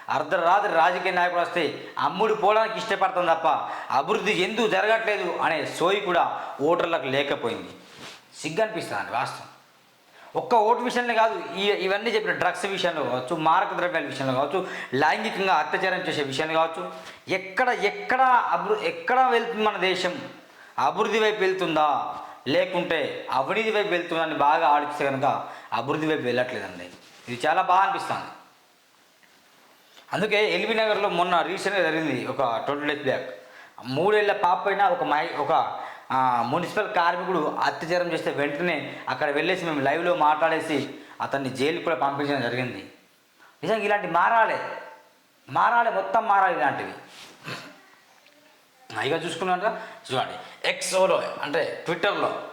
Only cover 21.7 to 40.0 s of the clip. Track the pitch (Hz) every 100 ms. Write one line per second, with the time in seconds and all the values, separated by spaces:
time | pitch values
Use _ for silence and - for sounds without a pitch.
21.7 | 156 151 127 - - - - 123 165 180
22.7 | 180 - 160 127 - - 131 139 196 220
23.7 | 208 202 175 170 165 160 143 143 165 165
24.7 | 147 147 - 139 131 131 107 - - -
25.7 | 113 127 156 156 151 123 123 123 110 98
26.7 | 90 90 - - - - 120 151 175 180
27.7 | 185 196 175 - 120 - - - _ _
28.7 | _ _ _ _ _ _ _ _ _ _
29.7 | _ _ - - 139 208 208 208 175 220
30.7 | 220 220 196 202 175 180 175 151 190 196
31.7 | 196 160 156 156 123 110 123 127 113 110
32.7 | 147 147 143 131 110 - - - - -
33.7 | - 123 135 190 214 202 190 175 180 202
34.7 | 196 196 175 151 147 165 139 143 151 110
35.7 | - - - - 131 131 120 123 160 170
36.7 | 208 185 175 170 175 185 175 151 - 135
37.7 | 143 165 180 175 160 170 151 147 143 175
38.7 | 151 - - - 135 151 143 160 135 170
39.7 | 147 135 156